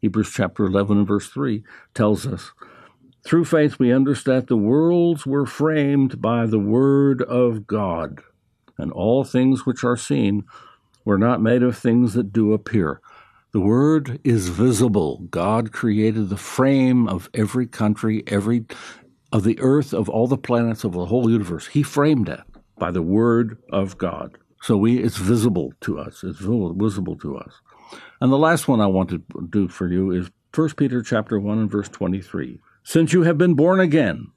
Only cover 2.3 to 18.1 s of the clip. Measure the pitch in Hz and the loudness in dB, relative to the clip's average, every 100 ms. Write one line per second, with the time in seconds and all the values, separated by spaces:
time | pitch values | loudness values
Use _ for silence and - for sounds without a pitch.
2.3 | 90 - _ - - - _ _ _ - | -10 -12 _ -20 -20 -20 _ _ _ 0
3.3 | 165 170 165 151 - 127 127 135 135 - | 0 2 2 2 2 2 4 2 0 0
4.3 | 131 123 120 104 135 165 175 170 160 139 | 0 0 0 2 2 2 2 2 0 -2
5.3 | 139 135 - 151 156 143 143 135 - 113 | -4 -4 -2 -2 0 0 2 0 0 -2
6.3 | 117 113 107 101 117 139 139 139 131 127 | 0 0 0 2 2 4 4 2 0 -2
7.3 | 123 123 110 101 107 98 85 78 - _ | 0 0 0 -4 -4 -2 -4 -6 -12 _
8.3 | _ _ _ _ - 73 - 95 123 127 | _ _ _ _ -12 -10 -4 0 0 0
9.3 | 127 131 131 - 123 123 120 - 143 110 | 0 2 0 -2 -4 -2 -4 -2 -2 0
10.3 | 101 - - - _ _ _ - 101 113 | -2 -6 -18 -20 _ _ _ -2 2 2
11.3 | 120 110 123 123 117 120 117 123 101 101 | 2 2 2 2 0 0 2 2 0 -2
12.3 | 104 107 107 - 110 82 69 _ - - | 0 0 0 -2 -2 -2 -4 _ -20 -20
13.3 | _ _ 107 95 117 147 156 135 123 - | _ _ -2 2 2 2 0 -2 -6 0
14.3 | 117 90 85 120 110 123 104 78 60 85 | 0 0 0 2 4 2 2 0 -4 -8
15.3 | 85 90 113 113 - 120 104 107 110 101 | -4 0 0 -2 -4 -2 0 0 0 -4
16.3 | 98 - - 131 139 131 123 117 92 - | -6 -8 0 2 4 4 2 2 -2 -6
17.3 | - 107 123 123 - 107 104 110 | -2 -2 -2 -6 -2 -2 0 -2